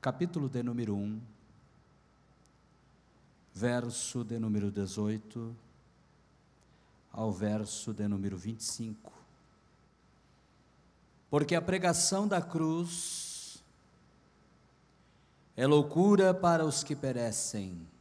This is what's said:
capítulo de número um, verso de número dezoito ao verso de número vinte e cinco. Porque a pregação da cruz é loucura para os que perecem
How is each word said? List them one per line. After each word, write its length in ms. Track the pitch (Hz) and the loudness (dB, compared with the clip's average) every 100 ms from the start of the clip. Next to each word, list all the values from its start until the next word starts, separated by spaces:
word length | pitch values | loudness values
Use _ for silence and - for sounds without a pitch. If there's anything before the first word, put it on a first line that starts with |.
capítulo 480 | - 127 175 175 139 | -2 -2 -2 -2 -2
de 120 | 127 | -2
número 320 | 120 120 113 | -2 -2 -2
um, 240 | 101 101 107 117 - - - - - _ _ _ _ _ _ _ _ _ _ _ _ _ _ _ _ _ | -2 -4 -6 -10 -20 -20 -20 -20 -20 _ _ _ _ _ _ _ _ _ _ _ _ _ _ _ _ _
verso 680 | - 117 123 120 - - 127 | -2 0 0 -2 -6 -6 -4
de 160 | 113 117 | -4 -4
número 320 | 110 104 101 | 0 0 0
dezoito 840 | 101 98 95 104 107 107 120 113 117 - - _ _ _ _ _ _ _ _ _ _ _ _ _ | -2 -4 -2 -2 -2 -6 -10 -10 -12 -20 -20 _ _ _ _ _ _ _ _ _ _ _ _ _
ao 220 | - 110 | -6 -4
verso 640 | 90 104 107 104 - - | -2 -2 -2 -4 -8 -8
de 120 | 104 104 | -4 -2
número 300 | 101 98 95 | 0 -2 -4
vinte 240 | 95 113 | -8 -8
e 40 | - | -8
cinco. 480 | - 113 107 - - - - _ _ _ _ _ _ _ _ _ _ _ _ _ _ _ _ _ _ _ | -8 -8 -10 -16 -20 -20 -20 _ _ _ _ _ _ _ _ _ _ _ _ _ _ _ _ _ _ _
Porque 260 | 147 147 170 | 0 2 0
a 60 | |
pregação 680 | 175 185 180 170 - 190 208 | 2 2 2 2 2 2 2
da 140 | 190 | 0
cruz 1200 | 170 165 160 165 170 170 - - - - - - - _ _ _ _ - _ _ _ _ _ _ _ _ _ _ _ _ _ - | 0 0 0 0 -2 -6 -8 -8 -10 -12 -14 -18 -20 _ _ _ _ -20 _ _ _ _ _ _ _ _ _ _ _ _ _ 0
é 100 | 131 | 6
loucura 680 | 147 147 160 196 202 190 | 6 6 4 6 8 8
para 320 | 185 175 165 156 | 6 4 4 2
os 180 | 139 | 0
que 140 | - 147 | -4 -4
perecem 880 | 135 123 117 107 - 107 95 90 82 - | -2 -2 -2 -2 -4 -4 -6 -8 -14 -20